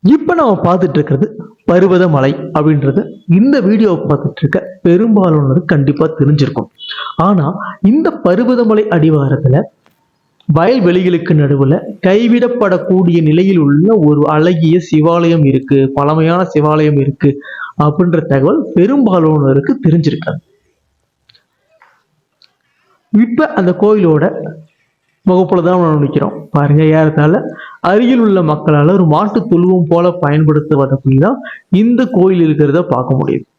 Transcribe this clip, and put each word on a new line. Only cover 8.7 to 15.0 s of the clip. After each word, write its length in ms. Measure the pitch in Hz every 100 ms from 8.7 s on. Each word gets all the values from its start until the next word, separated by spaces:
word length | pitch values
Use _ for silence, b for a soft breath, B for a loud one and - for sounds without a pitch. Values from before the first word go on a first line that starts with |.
| 214 214 170
அடிவாரத்துல 680 | 156 156 139 143 135 135 208 _ _ _ _ _ _ _ -
வயல்வெளிகளுக்கு 880 | 156 175 254 175 180 180 170 170 156
நடுவுல 340 | 143 139 135 165 - 202 185
கைவிடப்படக்கூடிய 1120 | 202 240 240 240 240 202 185 - 185 175 170 151
நிலையில் 320 | 160 190 180 147
உள்ள 200 | 143 185 220 151
ஒரு 140 | 147 147
அழகிய 440 | 151 165 170 160 175 170
சிவாலயம் 560 | 156